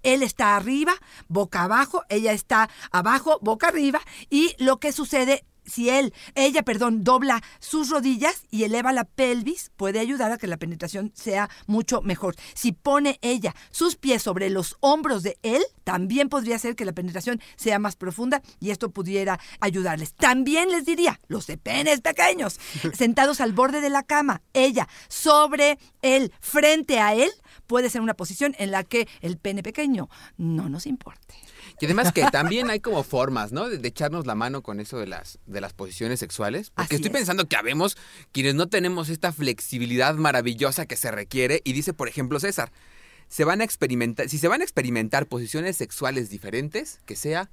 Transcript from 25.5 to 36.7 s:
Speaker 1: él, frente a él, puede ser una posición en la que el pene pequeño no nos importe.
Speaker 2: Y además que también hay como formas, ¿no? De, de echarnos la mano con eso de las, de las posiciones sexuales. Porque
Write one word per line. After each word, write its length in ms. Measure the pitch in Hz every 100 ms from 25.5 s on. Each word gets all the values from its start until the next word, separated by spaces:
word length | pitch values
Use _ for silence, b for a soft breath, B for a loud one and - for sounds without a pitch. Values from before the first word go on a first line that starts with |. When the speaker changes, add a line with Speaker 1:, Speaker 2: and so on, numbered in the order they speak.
| 294 294 285 b _
Speaker 1:
él, 300 | 262 269 240 b
frente 600 | - 294 294 320 294 240
a 140 | 208 220
él, 160 | 320 - b b -
puede 240 | 240 247
ser 120 | 240
una 120 | 226
posición 420 | 214 175 185 285 269
en 100 | 202
la 140 | 190
que 240 | 185 233 226 B
el 160 | 170 175
pene 240 | 202 196
pequeño 440 | 190 220 294 226 147 B B -
no 320 | 165 160 -
nos 160 | 151 294
importe. 480 | 254 - - - - B B B -
Speaker 2:
Y 40 | 147
además 280 | 196 208
que 100 | 165 -
también 380 | 139 165 220 247
hay 100 | 214
como 240 | 233 180
formas, 480 | 131 131 135 123 104
¿no? 160 | 131 240
De, 120 | 185
de 80 | 123
echarnos 380 | - 147 170 135
la 80 | 107
mano 260 | 120 139
con 180 | 117 104
eso 180 | 104 123
de 80 | 98
las, 320 | 87 - - -
de 120 | 98
las 120 | 95
posiciones 460 | - 95 90 117 123
sexuales. 500 | 85 - 104 139
Porque 260 | -